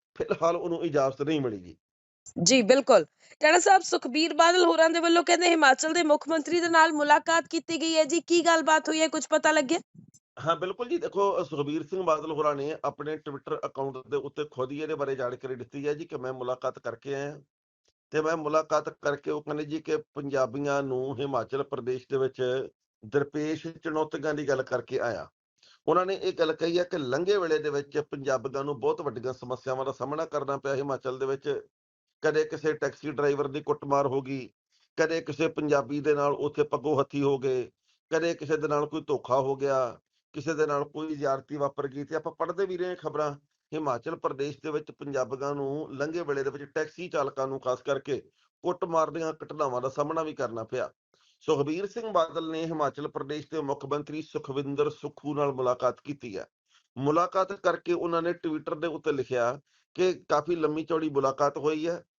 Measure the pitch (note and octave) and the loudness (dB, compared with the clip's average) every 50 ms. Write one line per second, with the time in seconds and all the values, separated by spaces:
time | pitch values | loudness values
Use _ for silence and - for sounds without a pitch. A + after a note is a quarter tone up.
0 | _ _ _ - - - G#3 D3 D#3 E3 F3 E3+ - F3 E3 E3 E3 E3+ C#3+ C#3+ | _ _ _ -6 -2 -2 -2 0 2 0 0 0 -2 -4 -4 -2 -2 0 2 2
1 | C3+ C3+ C3+ - D3 D3 D#3+ D3 C3+ B2 G#2 F#2+ F2+ F2+ - _ _ _ _ _ | 2 2 0 -2 -2 0 0 0 0 -2 -4 -6 -10 -14 -20 _ _ _ _ _
2 | _ _ _ _ - - - - E3+ - B3+ C4 A3 F#3+ B3+ C#4 B3+ - B3 F#3+ | _ _ _ _ -20 -10 -4 0 4 6 6 6 8 6 6 6 8 8 8 6
3 | D3+ - _ _ _ - - - D4+ D4+ E4 F4+ - G#4 F#4+ F#4+ E4+ - - - | 6 4 _ _ _ -20 -4 2 4 6 6 8 8 8 8 8 6 4 -2 0
4 | - C#4 A#3+ D4+ D#4+ E4 D#4 D4+ E4 E4+ F4 F#4 F4 E4+ E4 D#4+ D#4+ E4 E4+ E4+ | 0 0 0 2 0 2 6 6 6 8 8 8 6 6 8 6 6 6 4 4
5 | E4 E4+ E4 E4+ - - F4 E4 F4+ F4 E4+ D#4+ D4 C4+ C4 - - D#4+ E4 F4 | 4 6 6 6 6 6 4 6 6 4 6 8 8 8 8 6 4 0 2 4
6 | E4+ D#4 D4 D4+ - C#4 D#4+ D#4+ C#4+ D4+ E4 F4 E4 E4+ E4+ E4 D#4+ E4+ D#4+ D4 | 4 4 4 4 2 0 0 0 0 0 0 2 2 6 6 8 8 6 6 2
7 | D4 D4 D4 D#4+ D4+ - E4 E4 E4 - - E4 - - E4 C4+ D#4 E4 E4 D#4+ | 4 6 6 6 4 4 2 2 2 0 -4 -6 -4 -4 -4 -2 0 2 4 4
8 | D#4 C4+ D#4 E4+ - - E4+ F4 D4+ E4+ E4 E4 C#4+ D#4+ D#4 D#4 D#4 D#4 D#4+ D#4 | 4 4 2 -2 0 2 2 4 6 6 4 6 6 4 4 4 4 2 0 2
9 | D#4+ D#4+ D#4+ D#4 - - D#4 D#4 D#4 D#4 D#4 D#4 C#4+ A#3+ E4 F4 - _ _ - | 2 2 0 -2 -2 0 2 2 4 4 4 4 4 2 0 -2 -2 _ _ -20
10 | - - - _ _ _ - - - D#3 E3+ D#3+ F3+ F#3 - - A#3+ B3 E4+ F4 | -20 -20 -20 _ _ _ -14 -4 0 0 0 0 0 -4 -4 -4 -4 -4 -4 -4
11 | D3 D#3+ - G3 G3+ G3+ F#3+ E3+ F3 - D#3 C#3+ C#3+ C#3+ D3+ D#3+ D3 D3 F#3 F#3 | -4 -2 0 2 2 2 2 0 -2 -2 -2 -4 -2 -2 -2 -4 -6 -6 -6 -2
12 | F#3 E3+ D#3 D3+ D3 D#3+ D#3 C#3+ D3+ D3+ D3 C#3 C#3 D3 D#3+ - - C#3+ C#3 - | 2 2 2 2 0 -4 -2 0 0 0 0 0 -2 -6 -4 -4 -4 -6 -4 -6
13 | D3 D3+ D#3 D3 - D3+ C#3 C#3 - E3+ D#3 - - C3+ - C3+ C3+ C#3 C3 B2+ | -6 -6 -8 -8 -8 -10 -12 -10 -8 -6 -6 -6 -6 -6 -6 -4 -6 -6 -6 -10
14 | B2+ - C#3+ C#3+ C3 C#3+ - D#3 D3 D3 - B2+ B2+ B2+ C#3+ C#3+ D#3 D3+ D#3 C3+ | -8 -4 -4 -4 -4 -6 -6 -8 -8 -6 -4 -6 -6 -4 -4 -6 -6 -4 -4 -4
15 | C#3 C3+ C3+ B2+ B2+ B2 B2+ B2+ - B2+ C3 A#2+ A#2+ - - C#3+ C#3 D3 D3 D3 | -2 -2 -2 -2 -4 -4 -4 -6 -8 -8 -8 -10 -10 -12 -10 -6 -4 -4 -4 -4
16 | E3+ E3 D#3+ C3+ B2+ B2+ C3 B2+ B2 B2 B2+ B2 - C3 - - - A#2+ A2+ - | -6 -10 -10 -8 -6 -6 -6 -6 -4 -6 -4 -4 -4 -6 -6 -6 -8 -10 -10 -10
17 | - C#3 C#3 C#3 C#3+ C#3+ D3+ D3+ - _ _ _ _ _ _ _ _ _ _ _ | -8 -8 -6 -6 -6 -8 -10 -12 -18 _ _ _ _ _ _ _ _ _ _ _
18 | _ _ - D#3 D3+ D#3 E3 E3 D3+ D3 D#3 D#3 D#3 D#3 D#3 D3+ D3+ D#3 C#3 _ | _ _ -2 0 0 0 0 -2 0 0 0 0 2 2 0 -2 -2 -4 -8 _
19 | - C#3+ C#3+ C#3+ - D#3 D3+ D3+ D3 D3+ D3+ D3+ D3+ C#3+ D3 D#3+ D3+ D#3 D#3 D3+ | -4 -4 -4 -2 -4 -4 -4 -4 -4 -6 -6 -6 -6 -6 -8 -6 -4 -2 -2 -2
20 | D3+ _ - D3 C#3+ C#3 C3+ C3+ C3 A#2+ A2+ C#3+ C#3+ C#3+ C#3 C#3+ C#3 C3+ C3 B2 | -4 _ -10 -10 -6 -2 0 0 0 0 -2 -4 -2 -2 0 0 -2 -2 -2 -2
21 | B2+ C3+ C3+ A2+ C#3+ C#3 C3+ A#2+ A2+ - C3+ C3+ C#3+ - D3+ C3 A#2 B2 B2+ B2+ | -2 -4 -4 -4 -4 -2 -2 -2 -2 -2 -4 -4 -4 -4 -6 -6 -4 -4 -4 -6
22 | B2+ - C#3 C3+ C3 B2+ - - B2+ B2 B2+ C3+ A#2+ - - _ _ _ _ _ | -4 -2 -2 0 0 0 -2 -2 -2 0 0 -2 -4 -8 -12 _ _ _ _ _
23 | - G#2+ G2+ C#3+ C#3+ C#3+ - D3+ D3+ D#3 D#3+ D#3 D3+ E3 E3 - - E3 D#3 D#3 | -8 -2 0 0 0 0 -2 -4 -2 -2 -2 -4 -6 -10 -12 -8 -6 -4 -2 -2
24 | D#3 D#3 - D#3+ C#3 D#3 D3+ D3 D3 B2 C#3 C3 C3 - - - - - B2 B2+ | -2 -2 -4 -4 -2 -2 -2 -2 0 0 0 0 0 -2 -4 -4 -4 -4 -4 -2
25 | - A#2+ G#2+ E2 D2+ - _ _ _ _ _ _ _ _ _ _ - D3 D#3+ F3 | -2 -2 -4 -4 -8 -12 _ _ _ _ _ _ _ _ _ _ -2 0 2 2
26 | F#3 F#3 G3 - - F#3 D#3+ D3+ E3 D#3+ D#3 D#3 D#3+ E3+ E3+ F3 F3 F3 F#3 E3+ | 2 0 -2 -4 -4 -2 0 0 0 0 0 0 -2 0 0 0 0 -2 -4 -4
27 | C#3 B2 B2+ D3+ F3 F#3+ G#3 G3+ F3+ E3 D#3 D3+ C#3+ D3+ C#3+ C#3+ C#3+ C#3+ C#3+ D3+ | -2 -2 -2 0 2 2 2 2 2 2 0 0 0 -2 -4 -4 -4 -4 -4 -6
28 | C#3+ - - C#3+ C3+ C3+ C3 B2 A2+ C3+ B2+ C#3 C#3 D3 D3 A#2 B2 D3 D#3+ D#3+ | -4 -4 -6 -6 -2 -2 -2 -2 -2 -4 -6 -4 -4 -4 -4 -2 0 -2 0 -2
29 | E3 C#3 A2+ A#2+ A#2 C3 B2+ - - B2 B2+ B2 - C3 C3 C3 C3 C3+ B2 - | -4 -6 -6 -6 -6 -6 -6 -8 -8 -8 -8 -6 -6 -4 -4 -4 -4 -4 -6 -6
30 | B2 C3+ D3 D#3 E3 D#3+ - D3 C#3 C3+ C#3 C3 - C#3+ C#3 C3 C#3 C#3+ C3+ B2+ | -6 -6 -4 -4 -4 -4 -4 -4 -4 -4 -4 -4 -2 -2 -2 -2 -2 -4 -4 -4
31 | - C3 B2+ C3 C3+ C3 C#3 C3+ - D3 C#3 A2+ - _ _ _ _ _ _ _ | -4 -6 -4 -4 -2 -2 -2 -2 -2 -4 -4 -4 -6 _ _ _ _ _ _ _
32 | _ _ _ _ - D#3 D3 D#3 D#3 D#3 D#3+ D3 D#3 D#3 D3+ D3+ D3+ C3+ - - | _ _ _ _ 0 2 2 2 0 0 -2 -4 -2 -2 0 0 -2 -4 -4 -4
33 | - D3+ C#3+ B2 C#3+ C#3+ C#3+ C3+ C#3+ C#3 C3+ D3+ - - D3 D3 - C#3 C#3+ C#3 | -8 -6 -2 0 2 2 2 2 0 -2 -4 -4 -2 -2 -2 -2 0 0 2 2
34 | C#3 C3 B2+ C#3 C3 B2+ C#3 C3 A#2+ - _ _ _ _ _ _ _ _ _ - | 2 2 0 -2 -4 -4 -6 -8 -8 -12 _ _ _ _ _ _ _ _ _ 0
35 | D#3+ D#3 E3 E3 D#3+ - C#3 B2 D#3+ D#3+ E3 E3+ D3+ D3 D3 C#3 C3 A#2+ C#3+ D3 | 0 2 0 -2 -4 -4 -2 0 0 0 0 -2 0 2 2 2 2 0 -4 -2
36 | C3+ D3+ D3 C#3+ C#3+ C#3+ C#3+ - C#3 D3 D3 D3+ C#3+ D3 - - A#2+ D3+ D3+ C3 | 2 2 2 4 2 0 0 0 -2 -2 0 -2 -2 0 -2 -2 0 0 2 2
37 | C#3 - - C#3+ C#3 C#3 C#3 C3 B2 C3+ C3 B2+ A#2 - _ _ _ _ _ _ | 0 0 0 0 0 2 2 0 0 0 -2 -2 -4 -6 _ _ _ _ _ _
38 | _ - D#3+ D#3+ E3 E3+ E3+ E3 D3+ C#3 D#3+ D3 D3 D3+ D3+ D3 D3 D3 - D#3+ | _ -2 -2 0 0 0 -2 -4 -4 -2 -2 0 0 0 0 0 -2 -2 -4 -6
39 | D3+ - D3 C3 - - B2+ C#3 C3+ C3+ C#3 C3 C#3 C#3 C#3 C3+ B2+ A#2+ E2 E2+ | -4 -2 -2 -2 0 0 0 2 2 0 -2 -2 0 0 0 0 0 -2 -4 -10
40 | _ _ _ _ _ _ - D3+ C3 D#3 D#3+ D3 D#3 D3+ D3 C#3+ C#3+ C#3+ - D3+ | _ _ _ _ _ _ -12 -8 -6 -2 0 0 0 0 0 -2 -2 -4 -6 -8
41 | D#3 D#3+ D#3 C#3 D3 C#3 C3+ C3 - - C#3+ D3 C#3+ C#3 - - D#3 C#3 B2+ C#3+ | -8 -6 -6 -2 -2 0 0 -2 -4 -6 -6 -4 -4 -4 -4 -4 -6 -6 -6 -8
42 | C#3+ - D#3 D#3 D#3 E3 D#3 - E3 E3 F3 F3 G3 F#3 F#3 F3 F3+ F#3 F3+ - | -8 -6 -6 -6 -6 -6 -6 -6 -4 -4 -2 -2 -2 -2 -2 -4 -4 -4 -6 -6
43 | D3+ D#3 D3+ D3+ D3+ D3 C#3+ C#3+ _ _ _ _ _ - D3+ D#3 D#3 C#3+ B2 A#2 | -8 -6 -4 -2 -2 -2 -4 -8 _ _ _ _ _ -10 -8 -4 -2 -2 -2 -4
44 | - D#3+ E3 D#3+ - D#3+ C#3+ C3 C#3 D3 C#3+ - - D#3 D3 D3+ D3+ - - - | -4 -8 -6 -4 -4 -4 -4 -4 -6 -6 -6 -8 -8 -6 -4 -6 -6 -8 -14 -14
45 | C#3+ C#3+ C#3 C3 B2+ A#2 C3+ B2+ C3+ C#3 C#3+ C#3+ C#3 C3+ C#3 D3+ D#3 - C3+ C3 | -10 -4 -2 -2 -2 -2 -4 -6 -4 -4 -4 -4 -4 -4 -4 -6 -8 -8 -6 -6
46 | C#3+ D#3 D#3+ F3 E3+ C#3+ C#3+ C#3 C3+ C#3 C3+ C3+ C#3+ C#3 - D#3+ D#3 D3+ - - | -6 -4 -4 -4 -4 -2 -2 -2 -2 -4 -4 -8 -10 -6 -4 -4 -4 -4 -8 -12
47 | F3+ F3 - D#3 C#3 C#3 - C3+ C3+ C3+ C3+ C3 - C3 B2+ - - C#3+ C#3 C3+ | -10 -4 -2 -2 -2 -2 -2 -4 -4 -4 -4 -4 -2 -2 -2 -2 -2 -2 -2 -2
48 | - - C3+ G#2+ - _ _ _ _ _ _ _ - F3 F3 F3 F#3+ F3 E3 D#3+ | -2 -4 -6 -6 -6 _ _ _ _ _ _ _ -4 -4 -4 -2 -2 0 2 2
49 | D#3+ D3+ C#3+ E3 D#3+ D#3+ D#3 - D3 B2 D3 D3+ D3+ C3+ B2 B2 B2 C3+ B2+ D3 | 2 0 -2 -4 -4 -6 -6 -8 -10 -8 -4 -2 -2 -2 -2 -2 -2 -2 -2 -2
50 | D3 D3+ D#3+ E3 D#3 D#3 D3 C#3+ C3+ A2+ A2+ A#2 A2 - C3 B2+ A2 - _ _ | -2 -2 -2 -4 -4 -4 -4 -4 -4 -4 -4 -6 -8 -6 -4 -4 -4 -6 _ _
51 | _ _ _ _ _ _ _ _ - - D#3+ C#3 C#3+ D3 D#3 F3+ G3+ G3 - A#3+ | _ _ _ _ _ _ _ _ -2 0 2 2 2 0 -2 -4 -4 -6 -6 -6
52 | A3+ A3 G3 F3 D#3+ D#3+ D3 E3 E3 D#3+ D#3+ D#3+ E3 D#3+ E3 D#3 D3 C3+ - C#3+ | -4 0 2 2 2 2 -2 -6 -6 -4 -4 -4 -4 -4 -2 -2 -2 -2 -2 -4
53 | D3 D3+ - D3+ C#3 C3+ D3 D3+ D3 - D#3+ D#3+ D3 C3+ C#3 C3+ - C3+ C#3+ D3 | -8 -6 -6 -8 -8 -6 -8 -8 -8 -8 -6 -4 -2 -2 -4 -4 -4 -4 -4 -4
54 | D3 D3+ D3+ D#3 D3+ - - D#3 D#3 - C3 C#3 C#3 C#3 C#3+ C#3 D3 D3+ D3 - | -4 -6 -8 -10 -8 -8 -8 -8 -6 -6 -6 -4 -4 -2 0 0 0 0 -2 -6
55 | - C3+ - - - C#3+ D3 C#3+ D3 C#3+ C3+ B2+ C3 B2 B2 B2 C3 B2 B2 - | -12 -12 -12 -10 -8 -6 -2 0 0 0 0 0 2 0 2 2 2 0 0 -2
56 | - C#3 C#3+ C#3 - A#2+ F#2+ E2+ - - _ _ _ _ _ _ _ _ - A#2+ | -8 -12 -12 -10 -10 -10 -10 -10 -10 -12 _ _ _ _ _ _ _ _ -8 -4
57 | C3+ C#3+ D3+ E3+ F3 F3+ - F#3+ F#3+ F#3 G3+ - - F3+ E3+ E3 - E3+ F3 E3 | 0 2 2 2 2 2 2 0 0 -2 -2 -2 0 0 0 0 0 -2 -2 0
58 | - F3 E3+ E3 E3 E3+ E3+ E3+ - E3 D#3 D3+ D3+ E3+ E3+ D3+ D#3+ E3+ D3 D#3 | 0 0 0 0 0 -2 -2 -2 -4 -4 -4 -4 -6 -6 -6 -4 -4 -4 -4 -4
59 | - D#3+ C#3+ C3+ B2 - C3 B2 A#2 A#2+ C3 C#3+ - _ _ _ _ _ - - | -2 -2 -2 -2 -2 -2 0 0 0 0 -2 -4 -10 _ _ _ _ _ -2 0
60 | F3+ F#3 E3+ C3 - - D#3 D3 D3 D#3 F3 E3+ D#3 D3+ D3+ D#3+ D#3 D#3 E3+ D#3+ | 0 0 0 -2 -2 0 2 2 2 0 -2 0 0 -2 -2 -2 -4 -2 -2 -2
61 | D#3+ D#3 C#3+ C#3 C3+ C3+ C3+ C3+ D3 C#3+ C#3+ D#3+ C#3 D#3 D#3 D#3 D#3 E3+ F3 - | -2 -2 0 0 0 2 2 2 0 0 0 0 -2 -2 -2 -2 -2 -4 -4 -6
62 | - _ _ | -8 _ _